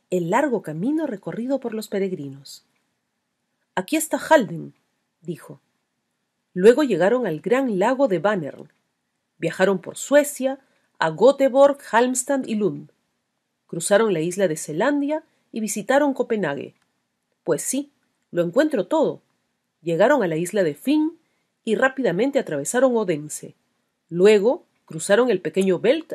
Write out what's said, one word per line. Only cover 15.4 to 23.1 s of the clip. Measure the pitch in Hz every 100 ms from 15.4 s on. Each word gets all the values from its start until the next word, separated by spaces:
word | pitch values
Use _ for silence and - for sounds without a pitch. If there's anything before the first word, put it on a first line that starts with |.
| _
y | 233
visitaron | 214 208 196 269 294
Copenhague. | 262 247 220 165 139 123 _ _ _ _ _ _ _
Pues | - 147
sí, | - 262 285 _ _ _ _
lo | 170
encuentro | 170 175 311 247 -
todo. | 320 233 143 _ _ _ _ _ _
Llegaron | 156 165 220 294
a | 185
la | 160
isla | 175 208
de | 170
Fyn | 143 - 302 311 339 _ _ _ _
y | - 208
rápidamente | 262 262 233 170 262 269
atravesaron | - 147 143 247 262 233
Odense. | 190